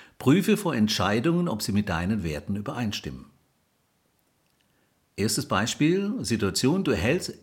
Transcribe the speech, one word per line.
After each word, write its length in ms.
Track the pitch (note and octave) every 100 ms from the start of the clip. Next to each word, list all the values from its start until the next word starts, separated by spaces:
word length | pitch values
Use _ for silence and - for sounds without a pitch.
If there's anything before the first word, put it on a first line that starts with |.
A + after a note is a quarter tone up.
| - -
Prüfe 360 | B2+ F3+ F#3+ G#3
vor 180 | E3+
Entscheidungen, 760 | B2 G#2+ - F#2+ A2 D#3+ F3 F3
ob 120 | G#2+
sie 120 | -
mit 160 | G2+ G2+
deinen 340 | E2 F2+ A2
Werten 320 | E2 C#2+ - G2+
übereinstimmen. 720 | G2+ A#2+ A2+ - D2+ C2 - _ _ _ _ _ _ _ _ _ _ _ _ _ _ _ _ _ _ -
Erstes 320 | A2 - -
Beispiel, 640 | G2 A#2 - D3+ F#3+ G3+ A#3
Situation, 640 | G2+ A2 G2+ - B2+ F#3+ E3
du 60 |
erhältst, 420 | F#2+ G#2+ F3+ - -